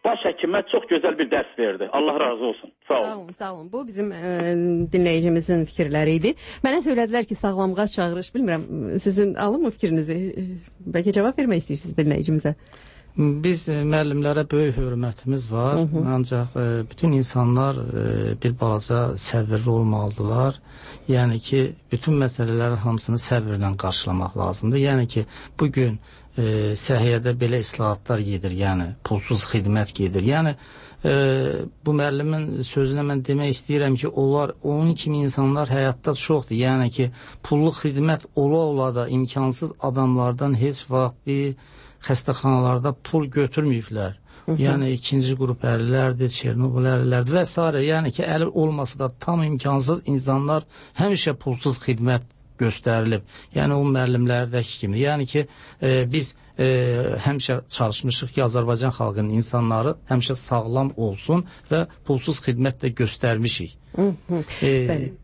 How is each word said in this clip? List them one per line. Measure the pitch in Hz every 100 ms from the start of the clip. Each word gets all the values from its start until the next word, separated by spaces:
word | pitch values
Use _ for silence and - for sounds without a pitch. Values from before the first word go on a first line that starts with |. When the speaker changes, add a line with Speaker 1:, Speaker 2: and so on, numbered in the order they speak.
Speaker 1:
Baş | 220 220 196
həkimə | 160 170 202 196
çox | 160 -
gözəl | 175 180 156
bir | 156
dərs | 143 - -
verdi. | 110 95 101
Allah | 139 151 147
razı | 127 113
olsun. | 120 104 - _ _
Sağ |
olun. | 135 107
Speaker 2:
Sağ | -
olun, | 170
sağ | 180 196
olun. | 180 170
Bu | 233 254
bizim, | 196 208
e, | 170 180 175 170 175 175 170 170
dinləyicimizin | 185 175 165 170 165 165 175 160
fikirləri | - 151 151 156 160
idi. | 190 320 - -
Mənə | 262 320
söylədilər | 311 240 233 240 220
ki, |
sağlamlığa | 202 202 190 190 185 208
çağırış, | - 175 175 185
bilmirəm, | 247 226 160 - 156 110 185
sizin | 202 196 202
alınmı | - 202 269 302
fikrinizi? | - 190 160 156 165 190 -
E, | 185 180 - - 180 170
bəlkə | 185
cavab | 202 214 269
vermək | 262 175
istəyirsiniz | - 147 170 160
dinləyicimizə? | 151 143 156 156 147 151 - - - - - -
Speaker 3:
Biz, | 147 147 175 170 -
e, | 147 147
müəllimlərə | 156 147 143 147 147 143
böyük | 147 151 123
hörmətimiz | 127 120 120 107 127 135 117
var. | 113 127 151
Speaker 2:
Hı | 165
hı. | 160 131
Speaker 3:
Ancaq, | 127 123 123 120 127
e, | 120 117 113
bütün | - 170
insanlar, | 135 127 127 120 123 135 131
e, | 117 - - 110 107 107
bir | 120 120
balaca | 113 107 - 120 120 104 -
səbirli | 117 107 110 120
olmalıdırlar. | 113 110 107 104 107 104 117 135 135 - - - - -
Yəni | 127 123 113
ki, | - 135 131 - -
bütün | 120 - 147
məsələlərin | 131 127 117 117 120 117
hamısını | 117 113 - 117
səbirlə | - 123 107 101 98 95
qarşılamaq | 92 - - 92 90 95
lazımdır. | 92 98 110 139
Yəni | 139 135 117
ki, | 113 107 - - -
bu | 147
gün, | 131 123 107 - - - -
e, | 110 107 107
səhiyyədə | 104 - 123 120 117 123 120
belə | 120 123
islahatlar | 107 - 110 101 - 113
gedir, | 101 95 98 92
yəni | 98 92 85 110
pulsuz | - 104 - 107 -
xidmət | 110 98 107 101 -
gedir. | 95 95
Yəni, | 104 147 160 139 - - - -
e, | 156 139 135 131 135 - - -
bu | 156
müəllimin | 151 143 139 151 156 151 113
sözünə | 123 143 135 147 143
mən | 139 131
demək | 139 143 131
istəyirəm | - 147 139 127
ki, | 139
onlar, | - 135 143 143 -
onun | 147 147 165
kimi | 160 160 147 139
insanlar | 135 135 143 139
həyatda | 135 135 123 - 135
çoxdur. | - 156 123 113
Yəni | 127 131 123 120
ki, | 123 - - -
pullu | - 147 156 -
xidmət | 151 139 156 151 - -
ola-ola | 139 160 160 139 131
da | 123 120
imkansız | 131 127 139 131 123 160 -
adamlardan | 139 131 131 127 123 123 143 123
heç | 135 131 -
vaxt | 131 127 123 -
bir | 139 139 135 - - - -
xəstəxanalarda | - 127 - 131 135 131 127 123 139 131
pul | - 160 143
götürməyiblər. | 147 135 156 151 117 110 107 95 98 - - -
Speaker 2:
Hı |
hı. | 160
Speaker 3:
Yəni | 135 139 131 127
ikinci | - 139 127 131
qrup | 131 120
ərlərdir, | 120 117 117 131 131 123 127
Çernobıl | - 127 117 131 127 127 127
ərlərdir | 127 123 120 170
və | 165
s. | - 165 143
Yəni | 143 160 156
ki, | -
əli | - 156 165
olmasa | - 156 147 131 139
da | 131 -
tam | - 170 156
imkansız | 139 143 139 131 170 151
insanlar | 139 131 135 143 156 - - - -
həmişə | 196 190 160 139
pulsuz | 139 123 143 123
xidmət | - 113 120 123 - _ - -
göstərilib. | 117 - 120 113 113 107 - - -
Yəni | 143 143 143
o | 143
müəllimlərdəki | 131 127 123 123 120 123 120 117 -
kimi. | 101 104
Yəni | 143 147 131
ki, | 147 139 - - -
e, | 135 131 123
biz, | 151 131 - - -
e, | 131 127 123 120 - -
həmişə | 135 143 - 123 -
çalışmışıq | - 113 107 131 120 127
ki, | - 123
Azərbaycan | 123 117 117 131 123
xalqının | 110 101 107 110
insanları | 113 120 117 110 127 - -
həmişə | 127 120
sağlam | 131 - 120 113 127 139 139
olsun | 110 98 - 170 180 - -
və | 156 170 - -
pulsuz | 135 - 147
xidmət | - 120 131 127
də | 135 -
göstərmişik. | 110 - 123 110 117 - 85 - -
Speaker 2:
Hı | - 196 165 -
hı. | 170 151 -
Speaker 3:
E, | 139 135 127
Speaker 2:
Bəli. | 156 131 -